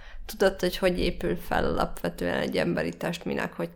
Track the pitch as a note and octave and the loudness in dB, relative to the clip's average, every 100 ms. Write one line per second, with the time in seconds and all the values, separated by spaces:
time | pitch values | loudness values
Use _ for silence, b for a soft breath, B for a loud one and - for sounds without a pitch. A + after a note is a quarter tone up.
0 | b b - - F#3+ F#3+ F3+ - F#3 F3+ | b b -8 4 4 4 0 2 2 4
1 | - F3+ - E3+ - - - - - - | 0 0 -2 -2 0 2 2 2 0 -2
2 | E3+ E3+ F3 - - - F3 F3 D#2+ E3+ | -4 -2 -2 0 0 0 2 0 -2 -2
3 | E3+ E3+ - - E3+ - E3+ | -4 -4 -4 -2 -4 -4 -8